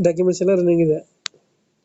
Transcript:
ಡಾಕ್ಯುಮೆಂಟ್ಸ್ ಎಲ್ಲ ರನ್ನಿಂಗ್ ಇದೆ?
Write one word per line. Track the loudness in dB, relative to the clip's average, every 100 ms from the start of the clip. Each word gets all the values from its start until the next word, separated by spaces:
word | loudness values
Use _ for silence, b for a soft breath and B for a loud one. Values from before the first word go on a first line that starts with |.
ಡಾಕ್ಯುಮೆಂಟ್ಸ್ | -2 0 -2 0
ಎಲ್ಲ | 0
ರನ್ನಿಂಗ್ | 0 0 0
ಇದೆ? | 0 -2 -6 _ -18 _ _ _ _ _